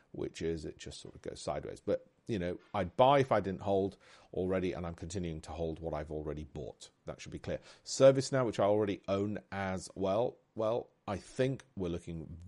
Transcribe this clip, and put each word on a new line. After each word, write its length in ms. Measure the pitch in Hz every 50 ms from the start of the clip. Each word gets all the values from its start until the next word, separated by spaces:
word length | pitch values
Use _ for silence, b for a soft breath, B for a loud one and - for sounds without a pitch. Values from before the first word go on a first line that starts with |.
| b b
which 280 | - - - - - -
is 240 | 82 82 82 78 78
it 140 | - - -
just 220 | - - - -
sort 160 | - - -
of 60 | -
goes 180 | - - - -
sideways. 400 | - - 71 76 - - - -
But, 260 | - 101 - - - _ _ _ _ -
you 100 | 113 92
know, 200 | 87 87 87 - - - -
I'd 220 | 104 90 90 -
buy 220 | - 127 135 147 139
if 140 | 131 -
I 80 | 113 107
didn't 220 | 92 98 92 -
hold 340 | - 101 101 95 98 95 - B B B B B B B
already, 400 | - 90 92 92 95 92 92 90
and 140 | - 80 90
I'm 80 | 85 87
continuing 460 | - 95 82 95 95 87 82 78 78
to 80 | - 87
hold 300 | 80 82 85 82 78 78
what 140 | 82 80 76
I've 180 | 76 76 76
already 320 | 78 78 76 76 73 76 73
bought. 460 | - - 76 65 - - - - - _ _ _
That 140 | 80 69 -
should 120 | - -
be 80 | - 76
clear. 180 | - - 76 - B B B B -
ServiceNow, 640 | - - - 135 139 131 135 131 - 143 131 123
which 140 | 110 - 117
I 40 | 101
already 360 | 101 104 107 107 101 95 - - -
own 320 | 98 98 101 104 101 - - _
as 380 | 95 98 98 95 95 - - - -
well, 400 | 90 95 95 - 113 123 - - - _ _ -
well, 360 | 107 110 107 120 - - - _ _ _ -
I 80 | 98
think 480 | 82 - - - - 127 135 135 - - _ _
we're 120 | 98 90 85
looking 400 | 85 82 - 87 85 82 76 - 82 82 87